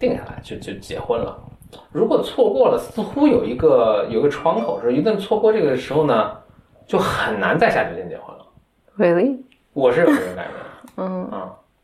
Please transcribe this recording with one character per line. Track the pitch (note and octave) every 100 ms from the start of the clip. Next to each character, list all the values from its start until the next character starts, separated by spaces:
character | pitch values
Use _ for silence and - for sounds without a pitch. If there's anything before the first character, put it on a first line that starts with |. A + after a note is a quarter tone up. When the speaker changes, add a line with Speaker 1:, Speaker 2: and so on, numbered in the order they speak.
Speaker 1:
定 | B3+ -
下 | -
来， | -
就， | - -
就 | - G2
结 | - F2+
婚 | - A#2
了。 | - - - - - - -
如 | D3+ G#3+
果 | C4
错 | - - A3
过 | C4 A#3
了， | -
似 | - A3+
乎 | F#3+ C#4 D4
有 | G3
一 | A2 B2
个， | D#3 B2+ A2+ G2+ F#2+
有 | A2+
一 |
个 | C#3+
窗 | - E3 A3
口， | A3+ G2
是 | A#2+
一 | C3+
旦 | A3 G3+
错 | - G#3+
过 | A3
这 | A3
个 | D3+ B2+
时 | -
候 | C#3+ D3
呢， | A2+ G#2 - _ _ _ _ -
就 | G3
很 | F#3+ - - -
难 | F2 C#3+
再 | A3+
下 | A#2
决 | F2+
心 | E2+ F2
结 | -
婚 | -
了。 | - - _ _ _ _ F#3+
Speaker 2:
Really？ | F3 E3+ B3+ B3+ - _ _
Speaker 1:
我 | C#3+ B2+
是 | C#3
有 | F3
这 |
个 | C#4+ G#2
感 | F2+ -
觉。 | - - - - -
Speaker 2:
<laughs> |
嗯。 | F#3+ F#3 G3+
Speaker 1:
啊， | G3+ F#3 - _ _